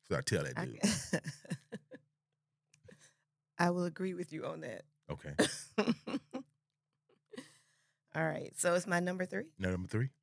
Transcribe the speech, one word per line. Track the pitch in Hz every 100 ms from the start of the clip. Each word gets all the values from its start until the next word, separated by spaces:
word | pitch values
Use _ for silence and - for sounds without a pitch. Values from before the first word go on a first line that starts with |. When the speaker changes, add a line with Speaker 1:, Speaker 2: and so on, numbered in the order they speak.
| -
Speaker 1:
So | 78
I |
tell | 65 90
that | 71 62
Speaker 2:
I | 64
Speaker 1:
dude. | -
Speaker 2:
<laughs> | 202 214 - - 160 - - 175 _ - _ 523 _ _ _ _ _ _ _ _ - - - _ _ _ _ -
I | 175
will | 175
agree | 175 160 190
with | 175 175
you | 156 -
on | 160
that. | 147 110 - _ -
Speaker 1:
Okay. | 73 73 73 - - - -
Speaker 2:
<laughs> | 208 - - 277 - 269 - _ _ _ _ _ _ _ _ - - - _ _ _ _ _
All | 151 160
right. | 156 - -
So | 180
it's | 175 170
my | 175
number | 180 185
three? | 185 190 294 -
Speaker 1:
Number | 92 92 92
three. | 110 135 _